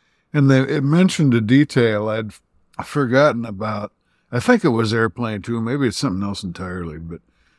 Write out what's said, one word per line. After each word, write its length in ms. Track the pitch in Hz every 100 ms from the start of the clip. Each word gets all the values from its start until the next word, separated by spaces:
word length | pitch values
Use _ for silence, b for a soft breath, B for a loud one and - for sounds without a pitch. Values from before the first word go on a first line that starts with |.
| _ _ _
and 160 | 151 139
they, 120 | 135
it 220 | 131 147
mentioned 500 | 139 165 185 - 147 120
a 60 |
detail 680 | 107 131 147 - 117 107 107
I'd 180 | 110 107
f-, 120 | - _ _ _ - -
forgotten 600 | 147 131 127 147 117 117
about. 460 | 98 107 104 104 - _ _ _
I 80 | 120
think 240 | - 247 165
it 40 |
was 240 | 117 113 113
Airplane 480 | 113 - 117 107
Two, 180 | 90 117
maybe 260 | 113 143 131
it's 100 | -
something 260 | 139 95 101
else 160 | 98
entirely, 540 | 95 85 92 90 85 78
but, 240 | 82 85 - _ _